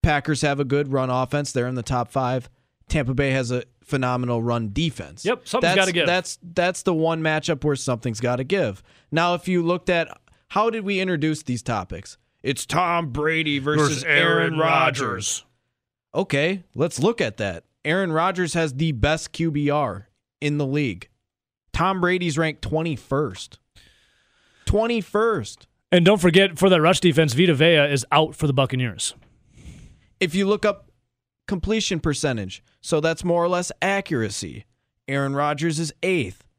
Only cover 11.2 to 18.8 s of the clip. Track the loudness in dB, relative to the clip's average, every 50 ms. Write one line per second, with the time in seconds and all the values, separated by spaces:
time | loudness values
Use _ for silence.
11.2 | 0 -2 -2 -4 -4 -6 -6 -6 -4 -4 -4 -4 -4 -6 -12 -14 -14 -16 -20 _
12.2 | _ _ _ _ -6 -6 -4 -4 -6 -4 -2 -2 0 0 0 -2 -2 -4 -4 -2
13.2 | -2 0 0 0 -2 -2 -2 -2 -2 0 2 2 2 0 0 -4 -2 0 2 2
14.2 | 2 2 2 0 0 0 0 0 0 2 2 2 2 0 0 -2 -4 -4 -6 -6
15.2 | -6 -6 -6 -6 -10 _ _ _ _ _ _ _ _ _ _ _ _ _ -4 -4
16.2 | -2 0 0 0 0 0 -2 -4 -8 _ _ -4 -4 -2 -2 0 0 0 0 0
17.2 | -2 -4 -4 -4 -6 -6 -6 -8 _ _ _ _ _ -2 -2 -2 0 0 0 0
18.2 | 0 0 0 -2 -4 -2 0 -2 -2 -2 -2 -2